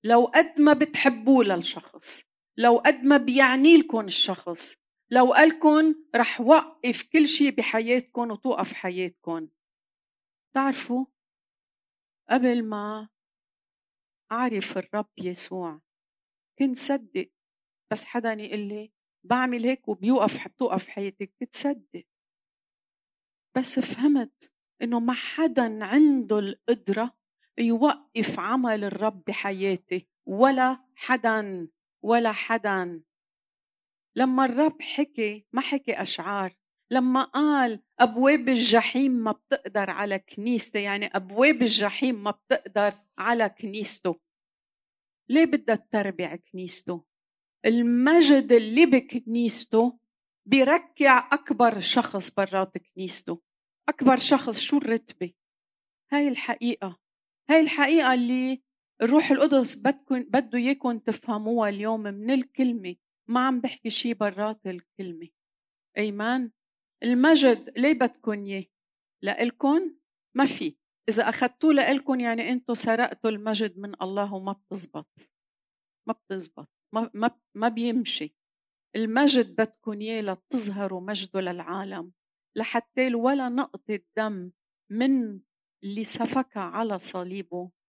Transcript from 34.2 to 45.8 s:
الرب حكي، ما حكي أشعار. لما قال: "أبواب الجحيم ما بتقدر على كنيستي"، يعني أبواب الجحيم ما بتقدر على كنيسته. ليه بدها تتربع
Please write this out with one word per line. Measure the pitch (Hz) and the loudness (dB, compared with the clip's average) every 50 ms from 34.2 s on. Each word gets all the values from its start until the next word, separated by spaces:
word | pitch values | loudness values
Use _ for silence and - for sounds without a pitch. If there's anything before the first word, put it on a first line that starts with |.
| 254 262 254 254 269 | 0 0 2 2 0
الرب | 254 233 254 302 311 302 - | 0 2 2 0 0 0 -4
حكي، | - - - - 294 285 _ 247 220 208 214 214 _ _ - | -14 -10 -4 -4 -6 -4 _ -4 -4 -4 -6 -10 _ _ -6
ما | 247 | -6
حكي | 269 - 285 277 _ 247 214 - | -4 -4 -6 -6 _ -6 -6 -6
أشعار. | 190 - - - 165 185 202 202 190 185 _ _ _ _ _ _ _ _ | -6 -8 -8 -8 -8 -6 -6 -6 -6 -6 _ _ _ _ _ _ _ _
لما | 240 262 247 254 254 269 269 | 0 0 2 2 2 0 0
قال: | - - 285 302 302 294 277 254 233 220 - _ _ _ - | -2 -2 0 0 2 2 2 0 0 -2 -8 _ _ _ 2
"أبواب | 240 233 220 240 262 277 302 294 240 262 | 2 4 4 2 4 4 4 4 2 0
الجحيم | 262 233 247 214 220 233 220 - - 254 277 269 | 0 0 2 4 4 2 2 2 -2 0 0 2
ما | 254 240 220 220 | 0 0 -2 -4
بتقدر | 208 _ _ _ - - _ 196 202 214 196 190 | -4 _ _ _ -4 -4 _ -6 -4 -2 -2 0
على | 175 180 208 202 196 190 | -2 -2 -4 -4 -4 -6
كنيستي"، | _ _ - - 202 240 247 220 - - - 208 | _ _ -14 -6 -4 -2 -2 -2 -4 -4 -4 -4
يعني | 202 202 196 202 208 | -2 -2 -4 -4 -6
أبواب | 196 - 196 190 185 196 220 254 302 302 233 | -4 -4 -6 -6 -4 0 4 4 4 6 4
الجحيم | 254 226 214 - 208 202 - - 269 262 247 208 202 | 2 0 2 0 0 -2 -2 -2 -2 -2 -2 -2 -4
ما | 208 | -6
بتقدر | 202 _ _ _ 262 - _ 196 _ 214 208 208 202 _ _ _ _ | -6 _ _ _ -4 -2 _ -6 _ 0 0 0 -2 _ _ _ _
على | - 190 220 240 233 220 196 | -6 -2 -2 0 0 0 -2
كنيسته. | - _ - 202 196 214 202 - - - _ 185 170 _ _ _ _ _ _ _ _ _ _ _ _ _ _ _ _ _ _ _ _ _ _ - | -4 _ -12 -10 -10 -10 -10 -10 -12 -6 _ -6 -6 _ _ _ _ _ _ _ _ _ _ _ _ _ _ _ _ _ _ _ _ _ _ 0
ليه | 240 311 330 | 4 4 4
بدها | - - 294 - - 220 | 4 2 -2 0 0 -2
تتربع | 214 | -2